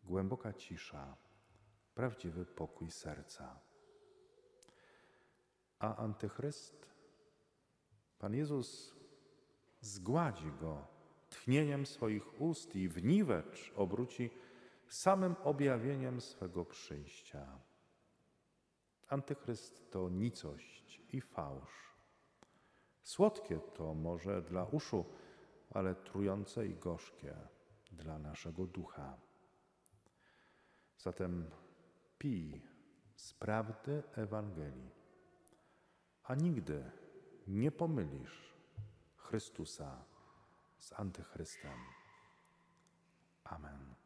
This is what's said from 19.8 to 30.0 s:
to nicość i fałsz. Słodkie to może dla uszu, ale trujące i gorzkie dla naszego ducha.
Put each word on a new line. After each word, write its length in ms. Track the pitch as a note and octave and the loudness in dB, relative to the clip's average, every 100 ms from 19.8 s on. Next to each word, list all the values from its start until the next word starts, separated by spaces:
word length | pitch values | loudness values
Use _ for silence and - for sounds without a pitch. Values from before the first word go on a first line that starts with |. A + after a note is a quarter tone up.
| - | -6
to 180 | F#2+ F#2 | 0 2
nicość 960 | F#2 A2+ A2 D#2+ C#2+ - - - - - | 4 2 2 -8 -8 -12 -18 -20 -20 -6
i 80 | C3+ | -6
fałsz. 760 | - - D2 F#2+ C#2 - - - - _ _ _ - - - - _ _ | -4 -4 -4 -4 -10 -16 -18 -20 -20 _ _ _ -20 -20 -20 -20 _ _
Słodkie 580 | - - G#3 G#3 - D#2+ | -12 8 8 8 -2 -2
to 340 | - - D#2+ | -2 -4 -2
może 480 | D#2 D#2+ E2+ F2+ F#2+ | 0 0 -2 0 0
dla 220 | D#2 F2 | 0 0
uszu, 400 | F2+ D3 - G#2+ E2+ - - - - - - | 2 0 2 0 0 -6 -16 -20 -20 -20 -4
ale 240 | G#2 F#2+ | 2 2
trujące 720 | F#2 - F#2+ G2+ G2 G2+ - G#2 | 0 -2 2 4 4 0 -2 -2
i 80 | |
gorzkie 640 | E2+ F2 E2 - - C#2+ D2 - - - - - | 0 -2 -2 -4 -12 -12 -10 -14 -18 -20 -20 -18
dla 260 | E2+ D#2 D#2 | -10 -8 -6
naszego 480 | D2+ D#2 E2+ D#2+ F#2 | -6 -6 -6 -2 -2
ducha. 520 | F2 E2 - C#2 C2+ - - - _ _ _ _ - | -2 -8 -8 -10 -10 -18 -20 -20 _ _ _ _ -20